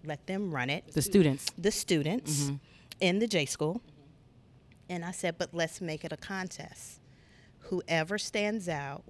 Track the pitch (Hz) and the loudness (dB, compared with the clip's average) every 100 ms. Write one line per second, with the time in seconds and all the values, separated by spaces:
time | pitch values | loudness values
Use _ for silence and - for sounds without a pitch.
0 | 156 147 - 190 202 143 123 151 - 156 | -8 -8 -4 -4 -2 -2 0 -2 0 0
1 | 143 196 156 135 - - 190 - - 165 | 6 8 8 6 -2 0 0 0 2 2
2 | 151 233 - 147 143 139 - - - - | 2 -2 0 0 0 -4 -10 -20 -16 0
3 | 185 196 226 180 139 - 151 214 - - | 2 4 2 2 0 0 0 -2 -8 -20
4 | - - - - - - - - - 175 | -20 -20 -20 -20 -20 -20 -20 -20 -8 -6
5 | 170 - 180 170 175 170 160 - 175 156 | -6 -2 -2 -2 -4 0 -2 -2 -6 -4
6 | 160 156 - 190 185 - - - - - | -6 -10 -6 -6 -6 -8 -14 -14 -18 -18
7 | - - - - - - - 180 - 165 | -20 -20 -20 -20 -20 -18 -6 -6 0 0
8 | 160 208 - 214 208 220 175 151 139 143 | 2 -2 -2 0 0 -2 -2 -4 -4 -10